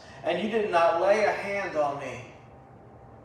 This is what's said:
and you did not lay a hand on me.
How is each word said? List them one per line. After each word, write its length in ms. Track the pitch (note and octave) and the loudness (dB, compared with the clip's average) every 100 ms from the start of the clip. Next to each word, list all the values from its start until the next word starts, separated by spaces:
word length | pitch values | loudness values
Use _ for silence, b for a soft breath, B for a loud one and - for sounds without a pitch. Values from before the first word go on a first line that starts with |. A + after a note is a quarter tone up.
| B B | B B
and 180 | - F3 | -4 -2
you 80 | G#3 | -2
did 220 | A3 G3+ | -2 0
not 320 | F3+ A3+ F3 | 4 4 4
lay 220 | F#3+ G#3+ | 4 4
a 80 | G3+ | 2
hand 440 | - G3 G3+ F#3 D#3 | 0 -4 -6 -4 -2
on 220 | C#3+ C#3 | -2 -2
me. 340 | C3+ A#2+ A#2+ - - - - - - - - - | -8 -12 -14 -20 -20 -20 -20 -20 -20 -20 -20 -20